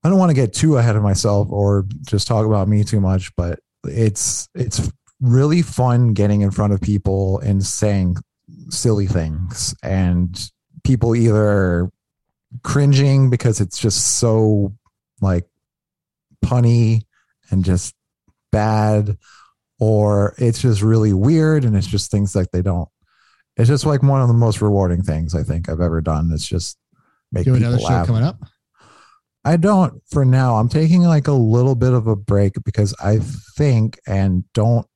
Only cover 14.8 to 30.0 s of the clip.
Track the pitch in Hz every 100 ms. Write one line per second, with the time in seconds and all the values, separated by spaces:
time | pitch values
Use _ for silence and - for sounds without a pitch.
14.8 | _ _ _ _ 98 87 - _ _ _
15.8 | _ _ _ _ _ _ - 123 120 120
16.8 | 113 113 - _ _ _ _ 95 92 90
17.8 | - _ _ _ _ _ _ 107 107 107
18.8 | 107 107 104 98 _ - _ _ _ _
19.8 | 110 107 104 101 101 - 120 113 127 104
20.8 | 107 113 107 95 117 160 156 156 123 101
21.8 | 95 101 - 104 101 98 92 90 92 87
22.8 | 82 _ _ _ _ _ _ - 117 143
23.8 | 156 143 135 135 120 117 117 101 107 101
24.8 | 92 87 92 78 80 82 - 82 85 80
25.8 | 87 80 80 78 82 78 - 82 - -
26.8 | _ _ _ _ _ - 131 127 120 120
27.8 | - 123 90 113 139 - - _ _ _
28.8 | - _ _ _ _ _ - 170 185 202
29.8 | 165 -